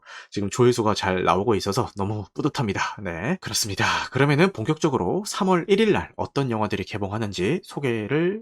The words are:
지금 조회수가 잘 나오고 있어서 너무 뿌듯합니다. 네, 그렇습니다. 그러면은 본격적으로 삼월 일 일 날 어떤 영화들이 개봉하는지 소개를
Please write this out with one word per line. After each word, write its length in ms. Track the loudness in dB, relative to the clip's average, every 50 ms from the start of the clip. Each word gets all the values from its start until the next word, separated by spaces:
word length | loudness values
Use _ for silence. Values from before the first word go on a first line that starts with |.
| _ -16 -20 -18 -14 -8
지금 200 | -6 -4 -4 -2
조회수가 440 | 2 4 4 6 6 4 2 2 2
잘 300 | 0 0 0 0 2 2
나오고 320 | 2 2 2 2 2 0
있어서 340 | 0 0 -2 -2 -2 -2 -2 -4
너무 300 | -6 -4 -4 -4 -6 -8 -10 -6
뿌듯합니다. 640 | -4 -4 -2 -2 -2 -2 -2 -2 -2 -4 -6 -6 -8
네, 360 | -8 -8 -6 -4 -4 -4 -4 -4
그렇습니다. 440 | -6 -6 -4 -4 -4 -4 -2 -2 0 0 0 -2 -4 -2
그러면은 400 | 0 2 4 4 4 4 4 2
본격적으로 720 | 2 -2 -2 -2 0 2 2 2 2 2 0 0 -2 -2 -4
삼월 400 | -4 -4 0 2 2 2 2 4 2
일 100 | 4 4
일 120 | 4 4
날 200 | 4 2 0 -6 -8
어떤 340 | -8 -6 -4 -2 -2 0 0
영화들이 340 | 0 0 0 0 -2 -4 -4
개봉하는지 800 | -4 -6 -4 -4 -4 -2 -4 -4 -4 -2 -2 0 0 0 -2 -4
소개를 800 | -8 -8 -4 -2 -2 -2 -2 -2 -2 0 0 0 0 -2 -4